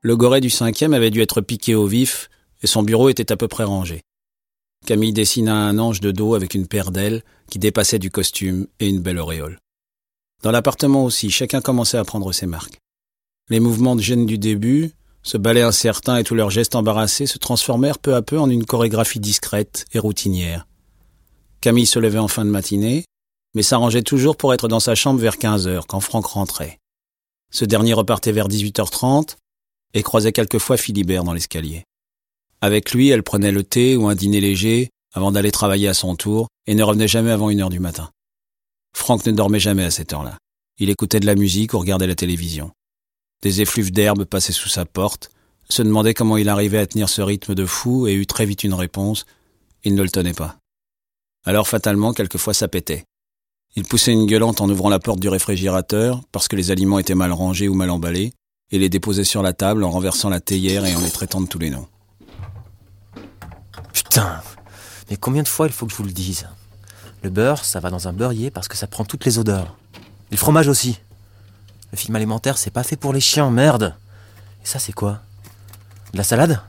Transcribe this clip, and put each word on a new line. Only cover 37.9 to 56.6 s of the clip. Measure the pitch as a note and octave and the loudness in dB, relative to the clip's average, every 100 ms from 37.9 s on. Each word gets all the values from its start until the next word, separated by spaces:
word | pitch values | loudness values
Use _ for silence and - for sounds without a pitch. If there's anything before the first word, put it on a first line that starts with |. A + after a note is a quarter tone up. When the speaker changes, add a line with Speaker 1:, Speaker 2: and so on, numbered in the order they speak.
| D#2 D#2+ _ _ _ _ _ _ _ _ - | -8 -14 _ _ _ _ _ _ _ _ -8
Speaker 1:
Franck | - A2+ A#2 | 0 0 2
ne | |
dormait | G#2+ G2+ G#2 | 2 2 2
jamais | G2 G2 | 2 0
à | F2+ | 0
cette | - E2 | -4 -6
heure-là. | D2+ C2+ - _ _ _ _ | -8 -10 -14 _ _ _ _
Il | G2 | -2
écoutait | G2 G#2 G#2+ | 0 0 2
de | G2+ | 2
la | |
musique | G2+ G2 F#2 A2 | 2 2 0 0
ou | G#2+ | -2
regardait | F2+ F#2+ F#2 | 0 0 0
la | |
télévision. | F2+ F2+ E2+ E2+ D#2+ D#2 _ _ _ _ _ _ _ | -2 -2 -2 -4 -8 -10 _ _ _ _ _ _ _
Des | G2+ F#2+ | -4 0
effluves | G#2 - F#2+ | 0 0 0
d'herbe | F#2+ G#2 G2+ F#2+ | 2 2 2 -2
passaient | G2 - | -2 -2
sous | F2+ - | -4 -4
sa | - F2 | -4 -4
porte, | - G2+ - - _ _ _ _ | -2 -4 -4 -16 _ _ _ _
se | - | 0
demandait | A2 G#2+ A2 | 2 4 2
comment | A2 A2+ A2 | 2 2 2
il | G#2 | 2
arrivait | G2+ G#2 G#2+ | 2 2 0
à | G2 | 0
tenir | G#2+ G2+ | -2 -2
ce | - | -2
rythme | G2+ G2+ - F#2+ | -2 -2 -4 -4
de | F#2 | -2
fou | - B2 B2+ A#2 | -2 -2 0 2
et | |
eut | G2 G2 | 0 -2
très | - G#2+ | -2 -2
vite | G2+ | -2
une | G#2 F#2 | -2 -2
réponse. | F2+ - G2 G#2+ - _ _ _ _ _ | -4 -4 -2 -4 -8 _ _ _ _ _
Il | G#2 G2 | 0 0
ne | |
le | F#2+ | 2
tenait | F#2+ F2 | 0 -2
pas. | E2 D#2+ - _ _ _ _ _ _ _ _ - | -4 -8 -12 _ _ _ _ _ _ _ _ 0
Alors | G#2+ G#2 | 0 0
fatalement, | A2+ G#2+ G2+ G#2+ | -2 0 2 0
quelquefois | A#2 G2 F2+ - | -2 -4 -4 -2
ça | G#2 G#2 | -2 -2
pétait. | F#2 D#2+ D2 - _ _ _ _ _ _ - | -4 -6 -10 -10 _ _ _ _ _ _ -8
Il | F#2+ | -2
poussait | A#2 A#2+ | 0 2
une | A2+ G#2+ | 4 4
gueulante | A2 A2+ G#2+ | 4 2 2
en | G2+ | 0
ouvrant | G2 G2+ | 2 2
la | G2 | 0
porte | A#2 F#2+ | 0 -2
du | G2 | 0
réfrigérateur | F#2+ - F#2+ F#2+ F#2 - G#2+ A#2 B2+ - | 0 -2 -2 0 -2 -2 0 0 -2 -8
parce | G2+ - | -6 -4
que | |
les | G2 | -2